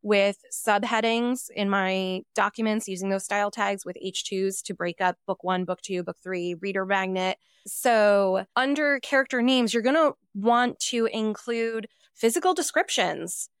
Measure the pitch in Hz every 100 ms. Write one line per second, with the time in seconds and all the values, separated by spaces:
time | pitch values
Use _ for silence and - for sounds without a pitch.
0 | 214 208 202 196 _ - - 202 208 226
1 | 226 226 240 254 - - 202 202 190 190
2 | 190 185 - - 202 - 220 214 214 185
3 | 196 196 - 202 202 214 202 196 175 180
4 | 190 - - 196 190 196 - 190 175 170
5 | 185 170 - 185 180 185 180 180 - 180
6 | 175 175 185 185 175 175 196 190 190 196
7 | 190 185 185 - _ _ - - 254 226
8 | 208 202 196 190 190 - 262 285 294 277
9 | - 269 269 254 240 262 226 233 226 302
10 | 302 - _ 202 214 233 247 - - 240
11 | 226 220 214 208 - 233 226 226 214 _
12 | _ _ 233 233 370 370 320 311 403 -
13 | 180 - 190 - - _